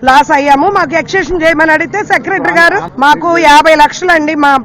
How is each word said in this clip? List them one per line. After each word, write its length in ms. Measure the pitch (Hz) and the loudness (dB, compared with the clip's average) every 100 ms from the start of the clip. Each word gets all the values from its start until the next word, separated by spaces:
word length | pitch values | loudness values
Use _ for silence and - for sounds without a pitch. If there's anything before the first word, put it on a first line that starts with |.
లాస్ 280 | 254 262 285 | 2 2 2
అయ్యాము, 360 | 302 285 277 302 | 0 2 2 2
మాకు 280 | 403 330 320 | 0 -2 -4
ఎక్స్‌టెన్షన్ 480 | 262 381 349 349 | -2 -4 -4 -2
చేయమని 280 | 320 320 320 | -2 0 0
అడిగితే 320 | 311 330 - | 0 -2 -6
సెక్రటరీ 500 | - 370 311 381 277 | -4 -4 -4 -6 -2
గారు, 460 | 339 339 381 - - | 0 0 0 -8 -4
"మాకు 380 | 277 302 320 339 | 0 0 0 0
యాభై 380 | 311 294 311 311 | 4 4 4 4
లక్షలు 360 | 294 - 359 | 2 0 -2
అండి 240 | 330 302 311 | 0 0 -2
మా 220 | 285 269 | 0 0